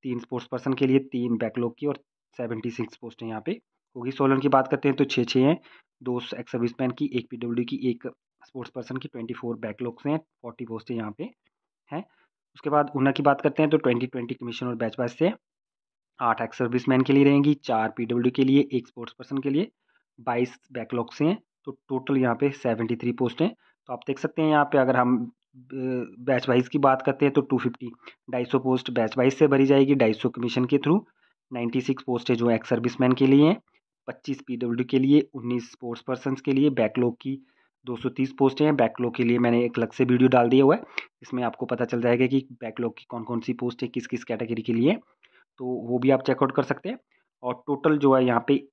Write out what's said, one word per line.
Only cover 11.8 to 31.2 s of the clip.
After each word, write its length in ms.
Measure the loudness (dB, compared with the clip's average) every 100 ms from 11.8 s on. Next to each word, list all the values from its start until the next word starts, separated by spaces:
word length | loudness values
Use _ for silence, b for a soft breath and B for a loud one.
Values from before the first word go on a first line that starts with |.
| _
हैं। 100 | -12 -12 _ _ _ _
उसके 160 | _ -2
बाद 200 | 0 0 0
ऊना 140 | 0
की 100 | 2
बात 180 | 2 2
करते 220 | 0 0
हैं 80 | 2
तो 60 | 2
ट्वेंटी 300 | 2 0 -2
ट्वेंटी 280 | -8 -10
कमीशन 320 | -10 -10 -8 -8
और 80 | -4
बैच 200 | -6 -4
वाइज 140 | -6
से 200 | 0 -2 -2 _ _ _ _ _ _ _ _
आठ 200 | -2 0
एक्स 180 | -4 -4
सर्विसमैन 440 | -2 0 2 2
के 100 | 4
लिए 120 | 6
रहेंगी, 300 | 6 6 4
चार 340 | 0 0 -2 -2 -4
पीडब्ल्यू 360 | -4 0 0 2
के 80 |
लिए, 240 | 2 4 2
एक 140 | -2 -6
स्पोर्ट्स 260 | -16 -16 -16
पर्सन 200 | -10 -6
के 120 | -2
लिए, 200 | -2 -4 _ _ _ _ _
बाईस 380 | -4 -2 -2 -6 _
बैकलॉग 400 | -12 -6 -4 -6
से 120 | -2
हैं, 140 | -2 -2 _ _
तो 80 | -18 -18 _
टोटल 280 | -6 -2 2
यहाँ 180 | 2
पे 160 | 2 -2
सेवेंटी 440 | -2 -4 -2 -2 -4
थ्री 160 | -4
पोस्ट 300 | -2 -4 0
हैं। 80 | -2 -4 _ _ _
तो 40 |
आप 80 | -14 -8
देख 120 | -6
सकते 240 | -6 -2
हैं 80 | 2
यहाँ 140 | 4
पे 140 | 4 2
अगर 180 | 2 2
हम, 200 | 2 0
अ, 100 | -2 _ _ -20 -16 -8 -6 -6 -8 -10
बैच 280 | -2 0 2
वाइज 200 | 2 2
की 100 | 2
बात 240 | 4 4
करते 240 | 0 2 2
हैं 60 |
तो 60 | 2
टू 180 | 0 0
फिफ्टी, 320 | -2 -6 -14 -16 B B -8
ढाई 140 | -6
सौ 140 | -2 0
पोस्ट 320 | 2 0 0
बैच 280 | -2 -2 2
वाइज 160 | 2
से 120 | 4 4
भरी 200 | 6 6
जाएगी, 280 | 6 6
ढाई 180 | 4 2
सौ 160 | 2 -4
कमीशन 360 | -4 -4 -2
के 140 | 0 0
through, 220 | 2 0 0 b